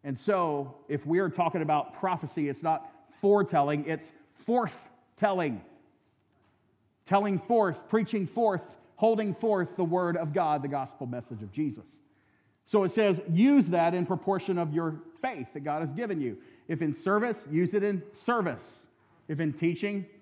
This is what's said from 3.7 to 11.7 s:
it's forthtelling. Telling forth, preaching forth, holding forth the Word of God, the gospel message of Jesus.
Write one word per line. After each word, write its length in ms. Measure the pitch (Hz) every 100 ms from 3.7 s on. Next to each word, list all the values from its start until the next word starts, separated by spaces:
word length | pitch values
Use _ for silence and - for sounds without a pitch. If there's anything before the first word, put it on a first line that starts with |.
| 147 151
it's 260 | 160 - - _ _ -
forthtelling. 1120 | 247 220 - - _ _ _ 208 190 156 107 - - _ _ _ _ _ _ _ _ _ _ _ _ -
Telling 320 | 196 208 190
forth, 500 | - 233 196 156 -
preaching 380 | 220 214 220 180
forth, 520 | - 226 185 - - _ -
holding 400 | 220 220 214 -
forth 400 | 226 202 175 -
the 60 |
Word 340 | 170 180 175 170
of 160 | 160
God, 300 | 147 165 151
the 40 | 139
gospel 380 | 139 135 - 131
message 380 | 123 117 110
of 80 | 104
Jesus. 500 | 101 151